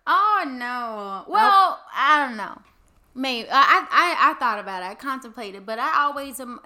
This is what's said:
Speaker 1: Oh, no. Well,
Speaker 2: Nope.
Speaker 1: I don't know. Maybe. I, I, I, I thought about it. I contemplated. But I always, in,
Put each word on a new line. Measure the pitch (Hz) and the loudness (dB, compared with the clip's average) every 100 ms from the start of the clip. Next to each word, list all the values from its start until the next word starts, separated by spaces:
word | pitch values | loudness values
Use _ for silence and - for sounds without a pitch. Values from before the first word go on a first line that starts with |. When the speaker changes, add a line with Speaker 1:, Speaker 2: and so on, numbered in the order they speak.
| - | 0
Speaker 1:
Oh, | 349 427 403 302 | 2 2 2 -2
no. | 254 240 247 233 214 202 190 - | -6 -8 -6 -6 -8 -10 -10 -2
Well, | 403 427 392 370 | 2 6 6 4
Speaker 2:
Nope. | - - | 0 -8
Speaker 1:
I | - 269 302 269 | -2 2 2 0
don't | 220 | -6
know. | 185 - _ _ _ _ _ | -10 -14 _ _ _ _ _
Maybe. | 254 262 240 - | -8 -6 -4 0
I, | 262 | 4
I, | 269 349 - | 6 4 4
I, | 277 349 320 285 | 2 2 4 2
I | 302 | 2
thought | 247 208 | -2 -2
about | 196 185 | -6 -8
it. | 180 | -8
I | 208 | -10
contemplated. | 277 262 247 220 208 196 196 | -8 -10 -10 -14 -12 -12 -10
But | 220 | -6
I | 285 302 | 0 2
always, | 294 277 277 240 | 0 -2 -10 -12
in, | 247 240 | -14 -14